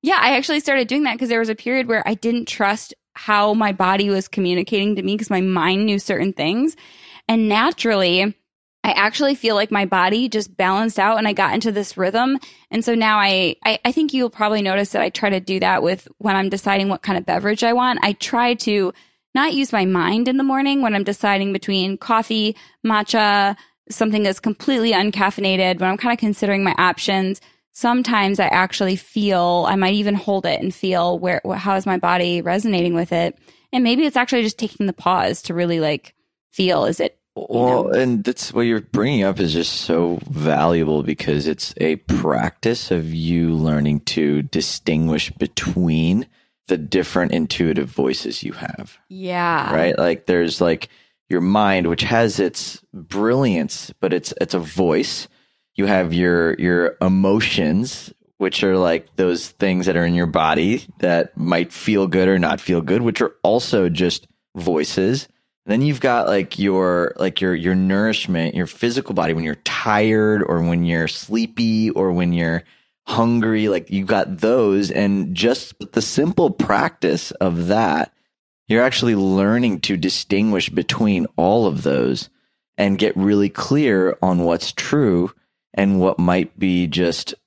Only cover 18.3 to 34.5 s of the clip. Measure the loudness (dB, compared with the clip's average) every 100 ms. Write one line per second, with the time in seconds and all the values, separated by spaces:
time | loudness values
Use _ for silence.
18.3 | 0 0 0 0 0 0 -4 _ _ _
19.3 | -2 0 0 -2 0 2 2 2 2 2
20.3 | 2 0 0 0 0 0 0 -2 -2 0
21.3 | 0 0 -4 -2 -2 -2 -4 -2 -2 0
22.3 | -2 -2 -4 -14 _ -2 0 0 2 4
23.3 | 4 2 -2 -12 _ _ -2 0 2 0
24.3 | 0 -4 -4 -2 0 2 2 0 0 -2
25.3 | 0 -2 2 2 0 -2 -2 -2 0 -2
26.3 | 0 0 0 0 2 0 0 -2 0 -2
27.3 | -4 -10 _ _ -4 0 0 0 0 2
28.3 | 2 2 2 0 0 -2 -2 -4 -2 0
29.3 | 2 2 2 0 0 2 2 0 -2 -2
30.3 | -2 -2 -2 -4 -4 -2 0 0 -2 -2
31.3 | -4 -4 -6 -2 -2 0 -2 0 0 0
32.3 | -2 -2 -2 0 0 0 0 -2 -2 -2
33.3 | -6 _ _ _ 0 2 2 2 0 0
34.3 | 0 -2